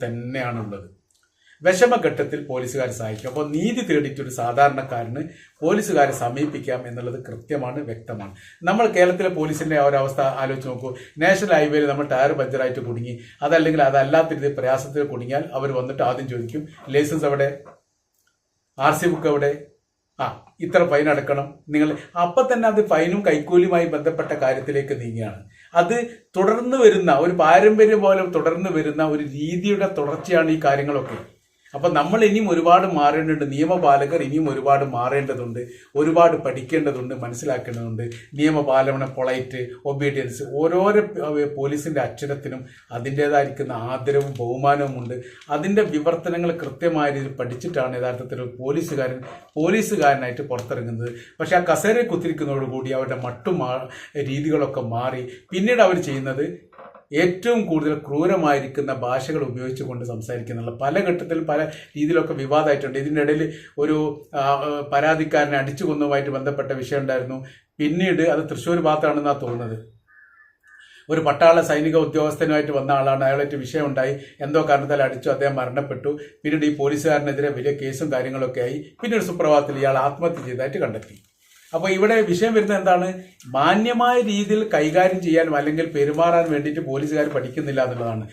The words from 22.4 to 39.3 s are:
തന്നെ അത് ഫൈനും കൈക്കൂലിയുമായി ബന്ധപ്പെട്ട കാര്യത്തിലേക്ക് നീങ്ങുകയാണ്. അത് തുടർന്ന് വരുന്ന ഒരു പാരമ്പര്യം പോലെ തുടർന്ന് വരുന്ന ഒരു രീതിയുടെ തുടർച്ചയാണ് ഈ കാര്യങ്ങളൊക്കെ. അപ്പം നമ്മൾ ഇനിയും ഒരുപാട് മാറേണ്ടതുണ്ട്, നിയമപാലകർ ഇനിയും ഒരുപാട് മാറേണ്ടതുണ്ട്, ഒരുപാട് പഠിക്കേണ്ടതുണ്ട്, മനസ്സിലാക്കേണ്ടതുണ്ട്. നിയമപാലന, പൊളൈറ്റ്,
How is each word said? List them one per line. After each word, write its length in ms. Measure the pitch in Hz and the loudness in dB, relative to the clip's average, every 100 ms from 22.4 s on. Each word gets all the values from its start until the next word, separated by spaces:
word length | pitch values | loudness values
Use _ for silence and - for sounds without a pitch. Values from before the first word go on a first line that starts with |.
| 254 | 2
തന്നെ 140 | 233 226 | 4 4
അത് 140 | 208 - | 2 2
ഫൈനും 300 | 160 170 202 185 | 2 2 2 2
കൈക്കൂലിയുമായി 600 | 147 151 180 185 175 165 151 | 0 4 4 4 2 0 0
ബന്ധപ്പെട്ട 360 | 156 160 - 147 | -2 -2 -4 -2
കാര്യത്തിലേക്ക് 520 | 131 127 139 139 139 123 | 0 -2 -2 -4 -2 -6
നീങ്ങുകയാണ്. 400 | 120 113 104 95 - _ - | -6 -6 -8 -10 -18 _ -2
അത് 240 | 170 175 240 233 - _ 185 | 2 2 0 -2 -12 _ 2
തുടർന്ന് 400 | 190 233 247 262 | 2 2 0 6
വരുന്ന 340 | 220 185 175 139 170 | 8 8 4 4 4
ഒരു 60 | |
പാരമ്പര്യം 680 | 165 156 180 214 214 214 208 | 4 8 8 8 8 6 6
പോലെ 220 | 196 190 180 165 | 4 4 2 0
തുടർന്ന് 340 | 160 170 190 160 | 0 0 -2 -2
വരുന്ന 280 | 151 147 156 151 | -2 0 0 0
ഒരു 80 | |
രീതിയുടെ 640 | 143 139 160 180 202 202 196 156 | -4 -6 -4 -2 0 0 0 -2
തുടർച്ചയാണ് 540 | 143 156 185 170 160 | -4 -4 0 2 4
ഈ 80 | 156 147 | 2 2
കാര്യങ്ങളൊക്കെ. 520 | 139 143 139 113 113 - _ _ _ _ | 2 0 -2 -4 -12 -14 _ _ _ _
അപ്പം 180 | 139 175 | -2 0
നമ്മൾ 260 | 147 160 226 214 | 2 2 4 4
ഇനിയും 200 | 208 202 | 4 2
ഒരുപാട് 360 | 165 165 185 190 156 | 2 6 6 6 2
മാറേണ്ടതുണ്ട്, 460 | 143 156 160 147 143 | 2 2 0 -2 -2
നിയമപാലകർ 680 | 135 160 180 147 143 139 165 | -2 0 2 4 4 2 -2
ഇനിയും 240 | 135 151 151 | -2 -2 -2
ഒരുപാട് 360 | 123 139 139 131 | -2 2 2 2
മാറേണ്ടതുണ്ട്, 760 | 120 123 139 135 123 117 117 123 - - 143 | -2 -2 -2 -2 -6 -8 -10 -12 -16 -8 0
ഒരുപാട് 400 | 156 160 170 - | 2 6 6 6
പഠിക്കേണ്ടതുണ്ട്, 760 | 135 123 127 156 147 127 127 127 | -4 -6 -2 0 0 -4 -8 -8
മനസ്സിലാക്കേണ്ടതുണ്ട്. 920 | 120 120 147 123 - 117 113 113 117 - - | -8 -8 -4 -4 -6 -8 -8 -8 -8 -12 -14
നിയമപാലന, 720 | 143 151 151 135 131 135 135 131 | 0 2 2 2 2 2 0 -4
പൊളൈറ്റ്, 560 | 131 127 | -4 -2